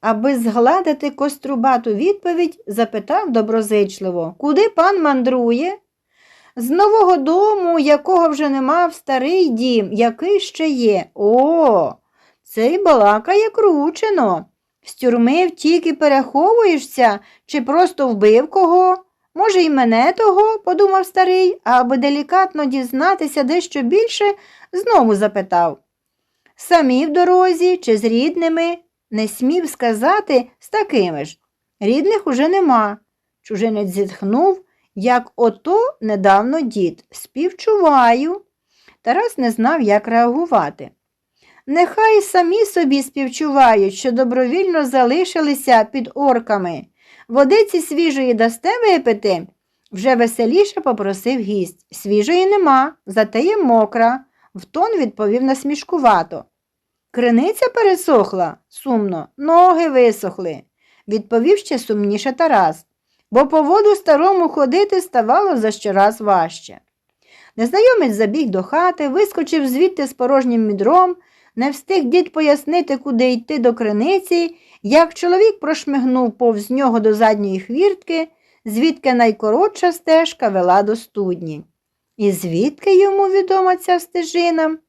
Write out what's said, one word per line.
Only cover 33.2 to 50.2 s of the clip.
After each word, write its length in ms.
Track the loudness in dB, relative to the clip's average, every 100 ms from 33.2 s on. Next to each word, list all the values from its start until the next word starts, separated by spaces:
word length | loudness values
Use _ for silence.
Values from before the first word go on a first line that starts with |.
| _ _
Чужинець 480 | _ -6 -4 -4 -6
зітхнув, 720 | -6 -6 -6 -4 0 0 -2 _ _ _ -6
як 360 | -2 -2 -4 -2
ото 600 | -2 -2 -2 -2 -2 -4
недавно 600 | -6 -2 2 2 2 -4
дід: 440 | -4 -2 -4 -4 _
«Співчуваю». 1300 | -20 -16 -6 -6 -4 -2 2 4 4 4 2 -2 -6 _ _ _ _ _ _
Тарас 360 | -4 -2 -2 -2
не 140 | -4
знав, 300 | 0 0 0
як 260 | 2 0 0
реагувати. 840 | 0 0 0 0 0 -2 -8 -20 _ _ _ _ _ _ _ -6
«Нехай 540 | -2 0 2 2 2
самі 440 | 2 0 0 0 0
собі 380 | 0 0 -2
співчувають, 880 | -4 -8 -8 -6 -2 2 4 4 0
що 180 | -2 -4
добровільно 760 | -2 -2 0 -2 -2 -2 -2 -2
залишилися 1000 | 0 0 0 -2 -2 -2 -4 2 2
під 280 | 2 -4 -8 -2
орками. 720 | 0 0 0 -4 -4 -8 -14 _ _ _ _
Водиці 540 | 0 2 4 2 -2
свіжої 520 | -4 -2 -2 0 -2
дасте 360 | 0 0 0 -4 0 2
випити?» 600 | 2 0 -2 -2 -4 -6 _ _ _ _
Вже 240 | -6 -2
веселіше 680 | 0